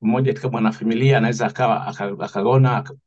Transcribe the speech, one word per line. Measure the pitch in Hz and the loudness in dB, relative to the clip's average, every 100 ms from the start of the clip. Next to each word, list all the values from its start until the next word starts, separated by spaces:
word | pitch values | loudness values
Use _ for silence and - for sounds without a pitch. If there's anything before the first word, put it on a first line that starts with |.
mmoja | 110 127 135 | -2 0 0
katika | 139 127 | -2 -4
mwanafamilia | 117 110 - 113 113 135 123 | -2 -2 -2 -2 2 4 4
anaweza | 110 110 110 | 2 0 -4
akawa, | - 123 110 92 | 0 0 0 -4
aka-, | - 101 101 | -8 -8 -8
akaona | 98 101 107 131 131 117 - - | -8 -2 2 4 4 0 -6 -16